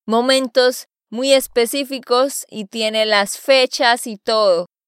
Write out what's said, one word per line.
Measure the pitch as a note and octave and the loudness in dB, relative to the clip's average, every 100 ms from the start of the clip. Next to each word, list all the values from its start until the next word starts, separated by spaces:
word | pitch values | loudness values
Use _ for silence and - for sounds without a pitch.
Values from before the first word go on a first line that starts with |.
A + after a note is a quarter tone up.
| - | -2
momentos | A3+ B3+ C4 C4 C4 B3+ B3+ - _ - | 0 2 0 2 2 2 0 -14 _ -14
muy | A3 C4+ | -6 0
específicos, | C4+ - A#3+ A#3 C#4+ C4 C4+ B3 B3 C#4 - - | 0 0 -2 -2 -2 -6 -8 -2 0 0 -4 -12
y | A3 G3 | -14 -10
tiene | A3+ A3 A3 G#3+ | -6 -4 -2 0
las | G#3 G3+ - | 0 -2 -6
fechas | - C4 B3+ - B3 A#3+ A#3+ | 2 2 2 0 0 0 -4
y | G3+ | -8
todo. | - A3 G3+ E3+ F3 _ | -2 2 2 2 -2 _